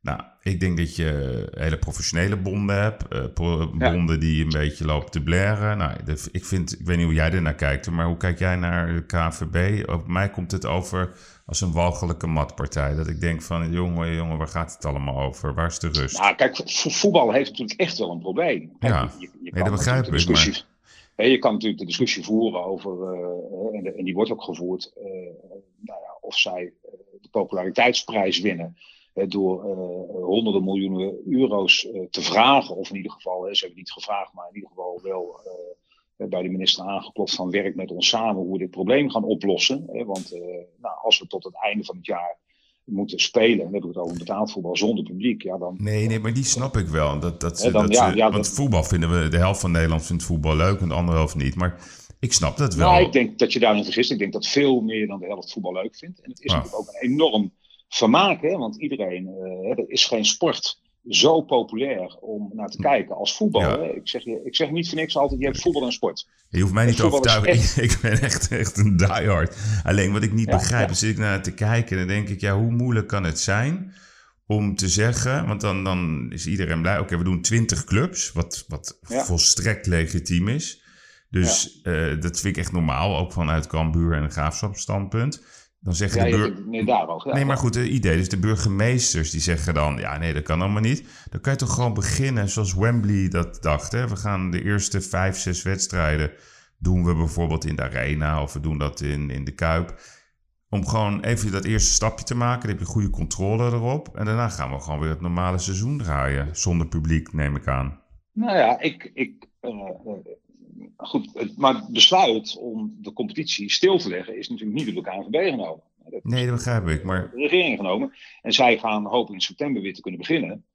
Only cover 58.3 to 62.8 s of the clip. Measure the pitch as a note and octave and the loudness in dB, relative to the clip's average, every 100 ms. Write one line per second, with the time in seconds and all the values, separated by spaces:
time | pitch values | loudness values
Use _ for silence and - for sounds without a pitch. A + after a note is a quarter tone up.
58.3 | F#2 D3+ F#3 A#2 G#2+ D3 C3+ F#2+ F2+ F#2 | 2 0 0 -4 -6 -8 -4 -4 -6 -8
59.3 | F#2+ F#2 F#2 F#2+ B2 G#2 C3 - A#2 G#2+ | -10 -10 -8 -4 -4 -2 0 0 2 0
60.3 | - E3 - - - _ _ - - C#3 | 0 0 -2 -6 -10 _ _ -4 2 6
61.3 | D#3+ - C3 G#2+ A2 C3+ A2 F#2 - A2 | 4 4 0 0 -4 -2 -2 -6 -12 -10
62.3 | G#2+ G2+ G#2+ G#2 - | -8 -8 -10 -10 -2